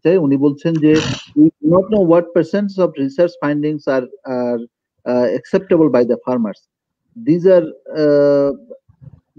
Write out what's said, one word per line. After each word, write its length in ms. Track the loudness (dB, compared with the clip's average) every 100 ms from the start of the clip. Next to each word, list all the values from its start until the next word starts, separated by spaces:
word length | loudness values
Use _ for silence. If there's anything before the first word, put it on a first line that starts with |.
চাই। 140 | 0 0
উনি 200 | 0 0
বলছেন 360 | 0 -2 -4
যে, 200 | 0 2 2 0 -8 -4 2
"We 80 | 2
do 240 | 2 0
not 140 | 0
know 220 | 2 0 2
what 180 | 2 2 -2
percents 460 | -2 -2 -4 -2
of 60 | -4 -2
research 300 | -4 -2 -2 -2
findings 380 | -4 -4 -4 -4
are, 240 | -4 -4 -4
are, 540 | -12 -10 -6 -4 -6 -8 _ _ _ -4
uh, 180 | -2 0 -2
acceptable 520 | -4 -6 0 2 2
by 120 | 2
the 140 | 0 -2 -4
farmers। 300 | -4 -4 -8 _ _ _ _ _ -8 -2
These 200 | 0 4
are, 200 | 4 2 -6 -10 -2
uh, 600 | 2 2 2 2 0 -4 -12 -20 _ _ -20 -20 _